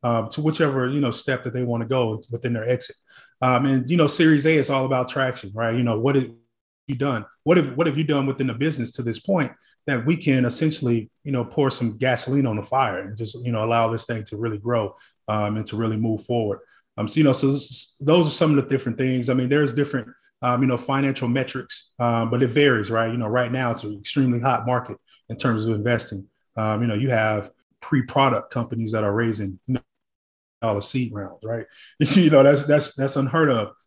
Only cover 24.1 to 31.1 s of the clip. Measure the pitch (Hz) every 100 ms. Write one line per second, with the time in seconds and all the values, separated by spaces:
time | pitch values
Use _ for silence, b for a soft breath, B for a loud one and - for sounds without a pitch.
24.1 | 147 131 120 131 120 117 123 - 101 _
25.1 | b _ - 131 110 110 107 110 117 -
26.1 | 101 95 _ _ - 107 107 117 107 131
27.1 | 117 110 107 101 _ _ _ - 143 123
28.1 | - 135 117 - 131 117 113 113 110 107
29.1 | 104 117 104 98 92 - 127 _ _ _
30.1 | _ _ _ _ _ 113 101 98 131 120